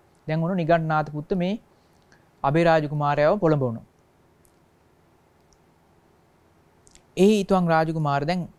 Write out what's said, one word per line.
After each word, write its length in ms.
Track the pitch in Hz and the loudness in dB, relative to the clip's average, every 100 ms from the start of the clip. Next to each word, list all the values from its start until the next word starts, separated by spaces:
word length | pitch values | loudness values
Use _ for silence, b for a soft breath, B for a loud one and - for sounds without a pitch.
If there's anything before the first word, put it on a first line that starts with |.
| _ _ - | _ _ -6
දැන් 140 | 160 | -4
ඔන්න 140 | 165 190 | -2 -2
නිගණ්ඨනාත 540 | 160 170 160 156 147 | 2 2 2 -2 -4
පුත්ත 240 | 147 147 | -8 -6
මේ 180 | 190 180 220 _ _ _ _ _ b b _ | -4 -2 -4 _ _ _ _ _ b b _
අභය 200 | 139 156 | -2 2
රාජ 220 | 170 160 147 | 4 2 0
කුමාරයාව 500 | 151 147 143 147 208 | -4 -2 2 2 2
පොළඹවනවා. 460 | 165 151 127 113 - _ _ _ _ _ _ _ _ _ _ _ _ _ _ _ _ _ _ _ _ _ _ _ _ _ _ _ _ _ _ _ _ - | 2 0 -2 -6 -14 _ _ _ _ _ _ _ _ _ _ _ _ _ _ _ _ _ _ _ _ _ _ _ _ _ _ _ _ _ _ _ _ 2
එහි 200 | 196 214 | 2 4
ත්වං 260 | 190 190 175 | 0 0 2
රාජකුමාර, 540 | 160 160 160 147 143 | 2 0 -2 -2 -2
දැන් 180 | 143 180 - | -2 -4 -6